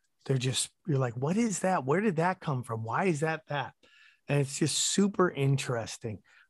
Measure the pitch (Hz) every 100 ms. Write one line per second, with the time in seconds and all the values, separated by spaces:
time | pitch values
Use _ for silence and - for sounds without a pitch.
0 | _ _ - 131 131 113 - _ - 135
1 | 127 117 143 196 233 180 185 175 131 170
2 | 220 160 175 185 - 131 120 113 113 131
3 | 190 147 160 156 - 147 117 - _ -
4 | - _ - 143 139 - 151 - - -
5 | 202 196 180 139 135 135 - 120 107 -
6 | 117 101 - -